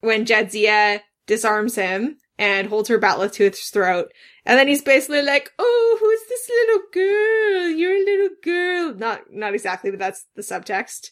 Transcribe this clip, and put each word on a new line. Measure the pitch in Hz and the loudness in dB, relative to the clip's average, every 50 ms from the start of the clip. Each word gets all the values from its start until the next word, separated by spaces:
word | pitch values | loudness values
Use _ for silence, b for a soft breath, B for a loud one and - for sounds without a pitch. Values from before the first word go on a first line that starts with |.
When | - 226 220 220 220 | 0 0 0 0 2
Jadzia | 226 226 214 214 185 - 220 208 208 214 214 208 208 208 208 - _ _ _ _ | 2 2 2 2 -2 -2 0 2 2 4 4 4 2 2 -2 -6 _ _ _ _
disarms | - 202 226 226 226 214 214 214 240 233 | -4 -4 0 0 0 0 0 0 -2 -2
him | - 190 185 185 196 220 277 302 _ _ _ _ _ | -2 -2 -2 -2 -2 -4 -4 -6 _ _ _ _ _
and | 202 202 196 196 196 202 | -2 0 0 0 -2 -2
holds | 208 214 214 214 | -2 -2 0 0
her | 233 220 | 0 2
bat'leth | 226 190 180 - 190 202 196 | 2 2 2 2 -2 -4 0
to | - 208 | 2 2
his | 196 190 - - - | 2 2 -2 -14 -4
throat. | - 208 196 185 185 175 170 175 b b b b b b b | -2 0 2 2 2 0 -2 -6 b b b b b b b
And | - 226 254 | 2 4 4
then | 277 | 6
he's | 277 285 285 | 4 2 0
basically | - - 269 262 269 285 294 294 | 2 4 4 4 4 2 -2 -2
like, | 285 285 277 285 277 - _ _ | 0 2 0 -2 -2 -4 _ _
Oh, | 381 480 480 480 453 466 466 440 | 0 2 2 4 4 2 2 2
who's | 440 427 440 440 440 - | 2 2 2 0 -2 -8
this | 494 480 - - | -10 -10 -8 -2
little | 480 466 480 453 453 403 403 - | 0 0 2 2 2 0 0 -4
girl? | - 359 370 392 403 415 427 440 440 440 440 415 403 370 359 349 | -4 -2 0 0 2 2 2 2 2 2 2 0 0 0 -2 -2
You're | 320 311 339 370 381 | -2 0 0 0 2
a | 403 392 | 0 2
little | 403 403 392 403 381 359 _ | 0 2 2 0 -2 -2 _
girl. | - - 349 349 359 359 359 349 349 320 240 | -6 -4 -2 -2 -2 -2 -2 -2 -4 -6 -6
Not, | 185 220 226 214 - - _ | -6 -6 -6 -6 -6 -10 _
not | - 202 214 208 202 | -12 -8 -8 -4 -4
exactly, | 208 208 196 185 247 - 202 | -4 -4 -4 -8 -6 -6 -8
but | 196 196 | -6 -4
that's | 196 190 196 - - _ _ | -6 -6 -6 -8 -18 _ _
the | - | -16
subtext. | 208 - 190 180 175 - 208 190 233 - - - - - | -12 -10 -10 -10 -8 -6 -6 -6 -6 -8 -12 -18 -18 -20